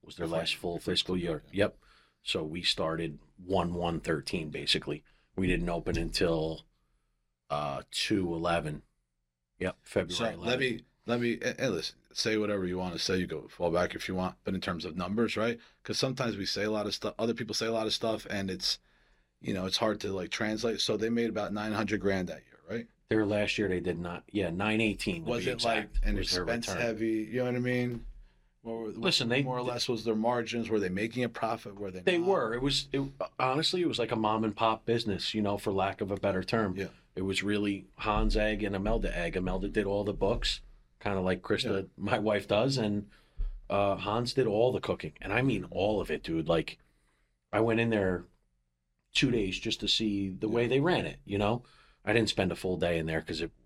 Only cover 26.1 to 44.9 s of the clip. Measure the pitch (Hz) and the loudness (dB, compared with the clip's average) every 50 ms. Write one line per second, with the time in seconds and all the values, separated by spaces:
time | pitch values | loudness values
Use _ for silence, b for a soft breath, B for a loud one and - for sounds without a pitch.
26.1 | 104 104 98 - - 90 90 90 117 120 117 - 95 85 120 117 110 107 113 113 | 2 2 0 0 0 0 0 -2 -2 -2 -2 -4 -2 -2 0 -2 -2 -2 0 0
27.1 | 110 110 107 107 113 127 127 123 123 127 123 123 127 123 123 123 120 117 - - | 0 -2 -2 -2 -2 -2 0 0 0 0 0 0 0 0 0 -2 -4 -6 -10 -12
28.1 | - - - - _ _ _ _ _ _ - 113 113 117 113 107 - 113 113 185 | -14 -16 -20 -20 _ _ _ _ _ _ -10 -8 -8 -6 -6 -8 -6 -2 0 2
29.1 | - - 127 113 120 135 143 131 127 123 123 127 123 120 - - 123 110 110 117 | 2 2 2 2 2 2 2 0 -2 -2 -2 -2 -2 -2 0 -2 -2 0 2 2
30.1 | 110 107 107 117 123 120 117 110 117 120 113 104 110 107 98 90 92 98 110 117 | 2 4 4 2 2 2 0 -2 -2 -4 0 0 2 2 2 2 0 0 -2 -2
31.1 | 117 127 123 117 - - - 113 117 110 - 104 98 101 104 95 92 92 127 190 | -2 -2 -2 -2 -2 -2 -2 -2 -2 -4 -6 -10 -10 -8 -8 -8 -4 0 4 4
32.1 | 180 170 170 185 190 165 123 110 117 123 131 143 139 - - - - 139 139 139 | 4 6 6 4 4 4 4 0 0 0 2 2 2 0 0 0 0 0 0 -2
33.1 | - - 92 - _ - 127 131 131 147 160 - - 185 175 151 113 120 117 110 | -4 -6 -8 -6 _ 0 2 2 4 2 2 2 2 2 2 2 2 0 0 0
34.1 | 120 110 110 107 110 110 110 110 104 - 113 110 110 - - - 117 117 - 107 | 2 2 4 4 4 4 2 0 2 2 2 2 2 2 2 2 2 2 2 0
35.1 | 98 85 - - - 107 104 101 101 101 - 113 98 95 92 98 95 - 107 95 | -2 -2 -2 -2 0 0 2 2 0 0 0 0 0 2 2 0 0 -2 -4 -4
36.1 | 101 92 - 101 95 92 92 - - 113 110 95 92 98 95 85 B B B B | -2 0 0 0 0 0 0 0 2 2 2 2 0 -2 -6 -8 B B B B
37.1 | - 92 95 95 95 - 95 101 104 104 104 101 101 95 95 - - - - 107 | -6 -2 -2 0 0 0 0 2 2 2 2 0 0 -2 -6 -12 -12 -6 -2 0
38.1 | 104 107 110 110 107 107 107 107 107 101 104 98 98 95 98 107 113 113 95 82 | 2 4 4 4 4 4 4 2 0 0 -2 -2 0 0 0 0 0 0 0 -2
39.1 | 76 85 85 85 - 92 90 92 92 95 95 98 - 110 101 98 101 101 101 104 | -2 -2 -4 -2 -2 -2 0 0 -2 -2 -2 -2 0 0 0 2 0 0 0 -2
40.1 | 98 - 98 98 120 - - - - - - - - - _ _ _ - - 104 | -2 0 2 2 2 0 0 -2 -4 -4 -8 -16 -20 -20 _ _ _ -6 -4 -2
41.1 | 98 95 92 92 92 92 - - 104 95 - 110 101 98 95 - - - 95 104 | 0 0 2 0 0 0 0 0 0 0 2 0 0 -2 -2 -4 -8 -6 -2 0
42.1 | 123 110 104 110 107 101 - - 101 104 120 139 135 131 110 104 104 104 101 - | 2 2 4 2 2 2 2 2 2 4 4 2 2 0 0 0 0 -2 -4 -6
43.1 | B B B B B B B B B B B - - 101 101 101 98 95 95 104 | B B B B B B B B B B B -2 0 2 2 2 2 0 -2 -2
44.1 | 107 117 123 120 - 135 127 110 101 107 117 127 - 92 - - | -2 -2 -2 -2 0 0 2 2 4 4 4 4 2 0 0 -2